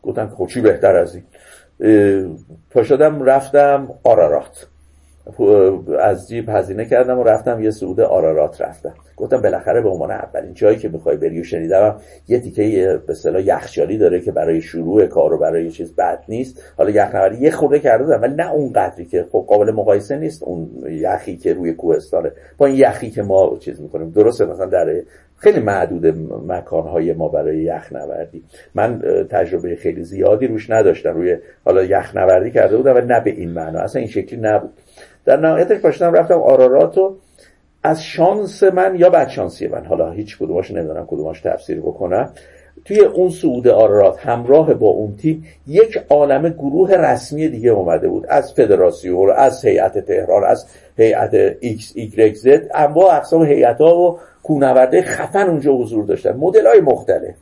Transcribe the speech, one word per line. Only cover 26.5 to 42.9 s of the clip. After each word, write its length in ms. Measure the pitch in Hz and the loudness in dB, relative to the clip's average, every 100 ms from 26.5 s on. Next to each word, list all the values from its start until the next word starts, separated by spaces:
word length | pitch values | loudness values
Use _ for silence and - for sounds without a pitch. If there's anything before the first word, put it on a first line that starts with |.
| 90 - 82 80 82 82 | -10 -6 -6 -4 -4 -4
ما 160 | 80 78 | -4 -4
برای 340 | 78 78 78 | -2 -4 -4
یخنوردی. 800 | 82 82 - 69 73 82 82 85 - - - | -4 -6 -10 -14 -10 -10 -12 -16 -20 -20 -12
من، 280 | - 110 120 | -4 -4 -2
اه، 200 | - 87 | -2 -2
تجربه 520 | - 90 87 90 87 85 | -2 -4 -2 -4 -6 -6
خیلی 280 | 90 85 | -8 -8
زیادی 420 | 85 95 95 107 131 | -12 -2 0 2 0
روش 240 | 110 107 | -6 -2
نداشتم 440 | 110 98 80 - | 2 2 2 -2
روی 220 | 82 90 85 - _ | -2 -2 -4 -6 _
حالا 180 | - 92 | 0 2
یخنوردی 680 | 92 95 - 98 92 92 107 | 2 -2 -2 -2 2 4 2
کرده 260 | - 95 110 | 2 2 2
بودم 180 | 135 | 4
ولی 120 | 123 123 | 2 2
نه 140 | 117 | 0
به 100 | 113 | 0
این 200 | 85 87 | -6 -10
معنا، 300 | 85 80 80 | -8 -8 -6
اصلاً 200 | 90 135 | -6 -6
این 100 | 113 | -6
شکلی 300 | 104 - 117 | -8 -8 -6
نبود. 300 | 110 107 - _ _ _ - _ | -2 -2 -2 _ _ _ -20 _
در 120 | - 151 | 2 2
نهایتش 420 | 160 160 175 202 | 4 2 2 2
پاشدم 340 | 170 139 170 | 0 0 2
رفتم 280 | 170 165 175 | 2 2 2
آرارات 580 | - 131 127 135 170 190 | 4 6 6 4 2 2
و 180 | 190 190 _ _ _ _ _ _ | -2 -2 _ _ _ _ _ _
از 220 | 151 156 | -4 -4
شانس 580 | - - 170 208 196 - | -6 0 0 0 -6 0
من 340 | 196 180 190 180 | 2 2 0 4
یا 120 | 175 | 4
بدشانسی 560 | 170 135 - 90 - 82 | 4 0 -4 -8 -8 -8
من، 180 | - | -8
حالا 260 | - 85 82 | -6 -4 -4
هیچ 280 | 87 107 - | -6 -12 -10
کدوماش 320 | 92 87 92 | -6 -4 -4
نمی‌دونم 360 | 90 80 78 85 | -8 -8 -8 -8
کدوماش 340 | 80 78 80 | -8 -8 -6
تفسیر 400 | - 82 - 80 | -6 -6 -6 -8
بکنم، 520 | 80 - 90 92 135 - - - _ - | -6 -6 -4 -4 -4 -10 -20 -20 _ -20
توی 160 | - | -4